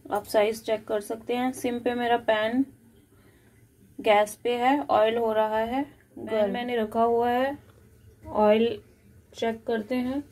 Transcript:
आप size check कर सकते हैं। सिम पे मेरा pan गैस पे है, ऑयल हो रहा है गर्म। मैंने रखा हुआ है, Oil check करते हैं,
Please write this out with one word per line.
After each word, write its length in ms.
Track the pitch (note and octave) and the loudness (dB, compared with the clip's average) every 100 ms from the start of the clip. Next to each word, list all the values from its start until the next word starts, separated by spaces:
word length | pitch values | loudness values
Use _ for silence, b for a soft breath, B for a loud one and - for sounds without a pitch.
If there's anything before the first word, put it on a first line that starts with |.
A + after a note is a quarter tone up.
| - | -6
आप 180 | G3+ G3+ | -6 0
size 360 | A3+ G#3 A3+ | 2 2 -2
check 220 | - G#3+ - | -4 -4 -2
कर 140 | G#3+ | -6
सकते 340 | G3+ A3+ - A#3+ | -6 -10 -6 -2
हैं। 140 | B3+ | -2
सिम 260 | C4 B3 A#3+ | -4 -6 -4
पे 140 | A#3+ | -4
मेरा 220 | A#3+ A#3+ A#3 | -2 0 0
pan 460 | A#3 A3 A3 B3 C4+ - _ _ _ b b b b b b _ - - | 2 0 0 0 -2 -6 _ _ _ b b b b b b _ -20 -4
गैस 360 | A3+ G#3 G#3 - | 4 4 4 -2
पे 200 | A#3+ A#3+ | -4 0
है, 240 | B3+ C#4+ | 2 2
ऑयल 360 | C#4 G#3+ A3 A#3 | 2 2 4 2
हो 160 | A3+ | 0
रहा 260 | G#3+ G#3+ G#3+ | 0 0 0
है 240 | A3+ C4 C#4+ - _ - | -2 -4 -6 -12 _ -16
गर्म। 340 | A3 A3 G#3 | -6 0 0
मैंने 240 | A#3+ A#3+ A#3+ | -2 -4 -2
रखा 260 | G#3+ A3+ | -2 0
हुआ 280 | A#3 A#3 A#3+ | 2 2 2
है, 260 | B3 C4+ C#4+ - - - - - - - | 0 0 -4 -14 -20 -20 -20 -20 -20 -6
Oil 540 | G#3 G#3+ A3 A#3 - - _ - - _ | 2 4 6 2 -2 -14 _ -20 -20 _
check 280 | - A3+ A3+ | -6 -6 -4
करते 300 | - A3+ G#3 B3+ | -4 -4 -2 -4
हैं, 260 | B3 C#4 C#4+ | -2 -6 -8